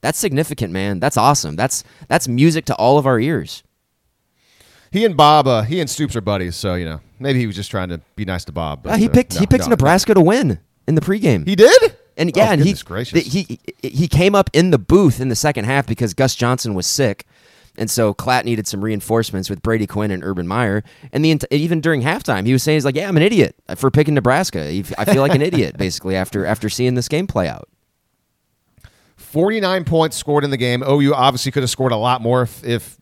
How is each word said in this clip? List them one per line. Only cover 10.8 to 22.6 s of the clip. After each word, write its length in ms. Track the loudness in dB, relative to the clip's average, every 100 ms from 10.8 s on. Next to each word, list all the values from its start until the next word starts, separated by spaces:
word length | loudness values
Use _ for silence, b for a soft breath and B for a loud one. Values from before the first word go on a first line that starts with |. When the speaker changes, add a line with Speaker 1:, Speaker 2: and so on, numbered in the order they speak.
| -2
Speaker 1:
in 80 | -2
the 40 |
pregame. 460 | 0 0 2 2 0
Speaker 2:
He 80 |
did? 400 | 6 8 8 2 -2 _ -4
Speaker 1:
And, 200 | -2 2
yeah, 120 | 2
Speaker 2:
Oh, 40 |
Speaker 1:
and 60 | 4
he, 100 | 2
Speaker 2:
goodness 120 | 0
gracious. 300 | -6 -10 -2
Speaker 1:
the, 80 | -2
he, 400 | -2 -6 -6 -10 -14 -12
he 260 | -10 -2 0
came 260 | 4 4
up 160 | 4 2
in 200 | 2 4
the 80 | 2
booth 400 | 4 4 4 2
in 80 | -2
the 80 | 0
second 300 | 0 -2 0
half 200 | 0 -2
because 260 | -2 -4
Gus 220 | 0 0
Johnson 400 | 0 -2 -2 -2
was 140 | -4 -4
sick, 360 | 0 -2 -2 -12 b b b b -10
and 100 | -6
so 240 | 0 0
Klatt 300 | 0 -2 -2
needed 240 | 0 -4 -4
some 180 | -6
reinforcements 640 | -4 -6 -2 -2 0 -4 -6
with 140 | -6
Brady 240 | -2 -2 -2
Quinn 240 | -4 -4
and 140 | -4
Urban 240 | -6 -6 -4
Meyer. 340 | -2 0 -2 -4 B -8
And 120 | 0
the 60 | 0
ent-, 140 | 0 -2
even 280 | -2 0 -2
during 220 | 0 -2
halftime, 420 | -2 -4 -4 -2
he 80 | 0
was 120 | 0